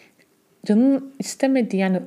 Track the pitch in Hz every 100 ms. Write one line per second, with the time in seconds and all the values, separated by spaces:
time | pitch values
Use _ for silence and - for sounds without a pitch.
0 | _ _ _ _ _ _ - 208 262 269
1 | 269 - - - 269 262 220 190 190 185